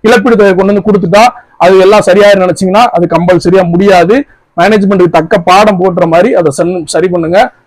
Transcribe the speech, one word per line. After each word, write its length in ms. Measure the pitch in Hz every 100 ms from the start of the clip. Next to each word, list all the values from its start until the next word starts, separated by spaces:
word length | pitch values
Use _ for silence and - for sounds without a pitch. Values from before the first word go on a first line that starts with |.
| 214
இழப்பீடு 320 | 233 240 220
தொகை 140 | 202
கொண்டு 180 | 185 190
வந்து 160 | 202 214
கொடுத்துட்டா 360 | 180 175 202 240 - _ _
அது 120 | 170 190 190
எல்லாம் 200 | 214 190
சரியா 200 | 190 202 196
நினைச்சீங்கன்னா 400 | 185 170 185 202 240 170
அது 100 | 175
கம்பல்சரியா 500 | 165 175 180 180 190 180
முடியாது. 420 | 170 202 180 170 254 294 _ _ -
மேனேஜ்மெண்ட்டுக்கு 580 | 180 214 196 196 175 165
தக்க 200 | 165 202 175
பாடம் 300 | 185 214 185
போட்டுற 240 | 185 180 170
மாதிரி 160 | 165 214 226
அதை 120 | 156 139
சன்-, 300 | 175 180 156
சரி 160 | 165 180
பண்ணுங்க. 260 | 175 160 185 247 _